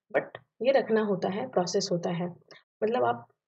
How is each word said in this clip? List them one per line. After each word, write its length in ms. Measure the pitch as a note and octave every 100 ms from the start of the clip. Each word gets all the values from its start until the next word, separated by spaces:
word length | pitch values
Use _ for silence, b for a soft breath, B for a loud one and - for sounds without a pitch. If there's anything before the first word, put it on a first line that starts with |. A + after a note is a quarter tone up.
| _ -
but 220 | - - _ -
ये 100 | A#3+
रखना 300 | C4+ - A3
होता 280 | G#3+ F#3 G3
है, 180 | F#3+ -
process 420 | - F3 G3+ F#3+
होता 180 | E3+ F#3
है। 180 | E3+ F3 - - B _ -
मतलब 220 | G#3+ B3 A#3
आप 220 | A#3+ - _